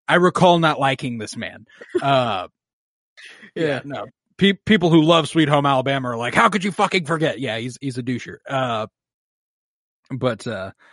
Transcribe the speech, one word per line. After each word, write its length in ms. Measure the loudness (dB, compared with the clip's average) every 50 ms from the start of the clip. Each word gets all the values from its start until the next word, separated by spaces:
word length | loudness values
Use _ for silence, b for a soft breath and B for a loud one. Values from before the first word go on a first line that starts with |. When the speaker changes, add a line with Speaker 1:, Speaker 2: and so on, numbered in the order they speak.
| _
Speaker 1:
I 80 | 2 4
recall 460 | 4 4 4 4 4 4 6 6 4
not 180 | 4 2 0 0
liking 400 | 0 0 -2 -2 -4 -8 -8 -8
this 180 | -10 -10 -10
man." 300 | -10 -12 -12 -12 -16 -20 _ B B B B B -4
Uh, 460 | 0 2 2 2 2 0 -2 -4 -6 -10 _
Speaker 2:
<laughs> 1000 | _ _ _ _ _ _ _ _ _ _ _ _ -20 -20 -20 -20 -20 -20 -14 -8
Yeah. 80 | -4 -4
Speaker 1:
yeah, 140 | -4 -4 -4 -6
no. 220 | -10 -10 -10 -10 -12 -16 _ _ _ _
Pe-, 160 | 0 2 2 2
people 380 | 0 0 0 2 2 4 4
who 120 | 4 6 6
love 260 | 6 4 4 2 0
Sweet 200 | 0 0 2 2
Home 180 | 2 2 2
Alabama 440 | 2 2 0 0 0 -2 -4 -4 -6
are 60 | -6
like, 180 | -6 -6 -2 2
"How 140 | 2 2 2
could 140 | 2 0 -4
you 80 | -4
fucking 340 | -2 -2 -2 0 0 -2 -2
forget?" 360 | -2 -2 -2 -2 -2 -2 -4
Yeah, 180 | -6 -6 -6 -6
he's, 200 | -8 -8 -10 -10
he's 180 | -8 -8 -8 -6
a 40 | -6
doucher. 320 | -6 -6 -6 -8 -12 -16 -16 -10 -6
Uh, 380 | -4 -2 -2 -2 -2 -4 -6 -6 _ _ _ _ _ _ _ _ _ _ _ _ _ _ _ _ _ _ _ _ _ _ _ -14 -8
but, 340 | -4 -2 -2 -2 -4 -6
uh, 240 | -8 -8 -8 -10 -12 -14 b b b